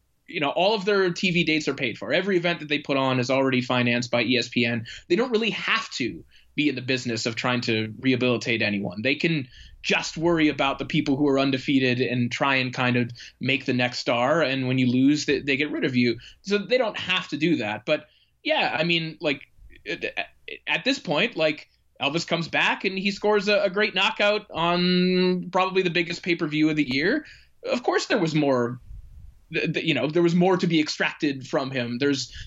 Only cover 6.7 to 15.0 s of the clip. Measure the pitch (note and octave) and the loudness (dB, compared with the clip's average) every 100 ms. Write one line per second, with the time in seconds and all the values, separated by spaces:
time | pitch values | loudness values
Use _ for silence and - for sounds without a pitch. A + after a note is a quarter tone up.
6.7 | B2+ B2+ C3 B2+ A2+ B2 A2 B2+ B2 A#2+ | 0 -2 -2 -2 -2 -2 -2 0 0 0
7.7 | A2 A2 G#2+ C3 B2 B2+ A#2 B2+ A2 G#2+ | 0 -2 -2 0 2 2 0 0 0 0
8.7 | G2+ G2+ F#2 B2 D3+ E3+ D#3+ B2+ - - | -2 -4 -4 -2 0 0 -2 -4 -14 -20
9.7 | - - F3 - - E3+ E3 D3+ C#3 C#3 | -12 -2 -2 -2 -2 2 4 2 2 0
10.7 | C3 B2+ E3 C#3+ C3+ D3 C3+ C#3 C3 C#3 | 0 -2 -2 0 2 2 2 2 0 2
11.7 | C3+ C3 B2 A#2 B2 A#2+ - C#3 C3 B2+ | 2 4 2 0 0 0 0 2 2 0
12.7 | B2+ B2 B2 A#2 A#2+ - - A#2+ C#3 C#3 | 0 2 2 0 -6 -18 -6 -2 -2 0
13.7 | B2 B2 - - A#2+ B2+ E3 C3+ C3+ B2+ | 0 0 -2 0 2 2 2 2 0 0
14.7 | C3 B2 B2+ | 2 2 4